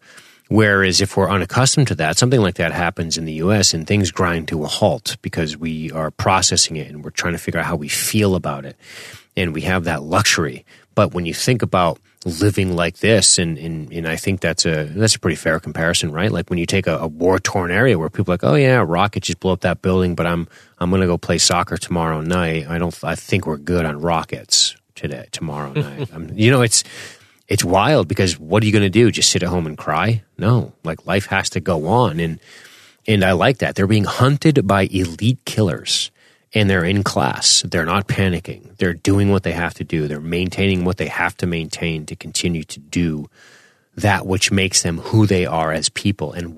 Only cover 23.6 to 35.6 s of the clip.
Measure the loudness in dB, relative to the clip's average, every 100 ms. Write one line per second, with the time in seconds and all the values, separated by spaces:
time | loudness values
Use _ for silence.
23.6 | -2 0 0 -2 -2 -2 -2 -10 -2 0
24.6 | 0 -4 _ -10 -8 -8 -12 -10 -8 -8
25.6 | -6 -6 -6 -8 -10 -10 -10 0 4 4
26.6 | 4 2 -2 -8 -18 -20 _ _ -4 -2
27.6 | 2 2 4 4 2 0 0 -2 0 2
28.6 | 4 4 4 4 4 4 0 0 0 -2
29.6 | -2 -6 -4 0 0 -2 -4 -4 2 2
30.6 | 0 -6 -8 -6 -2 -2 0 -2 -2 -2
31.6 | 0 0 2 2 2 0 -4 -4 -12 -20
32.6 | -20 -20 -20 _ 0 2 4 4 2 2
33.6 | -2 0 2 2 0 2 2 4 4 4
34.6 | 4 2 2 0 -2 -2 -2 -2 -2 0